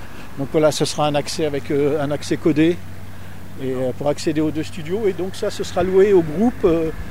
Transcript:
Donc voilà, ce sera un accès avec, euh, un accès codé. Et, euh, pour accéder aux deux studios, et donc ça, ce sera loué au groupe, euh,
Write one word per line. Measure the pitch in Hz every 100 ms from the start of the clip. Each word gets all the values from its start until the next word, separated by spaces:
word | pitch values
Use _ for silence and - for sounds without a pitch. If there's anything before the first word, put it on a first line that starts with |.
| - - - -
Donc | 135
voilà, | 165 151
ce | -
sera | 147 - 151
un |
accès | 147 135 - 156
avec, | 143 139
euh, | 143 147 151
un | 143
accès | 147 - 156
codé. | 170 147 160 175 - - - - - - - -
Et, | 131
euh, | 127 127 -
pour | 143
accéder | 147 - 151
aux | 156
deux | 147
studios, | 151 - 156 202 214
et |
donc | 165 185 -
ça, | 208
ce | -
sera | 190 190
loué | 185 190 208
au | 190
groupe, | 160 156 233 -
euh, | 196 165 160 - -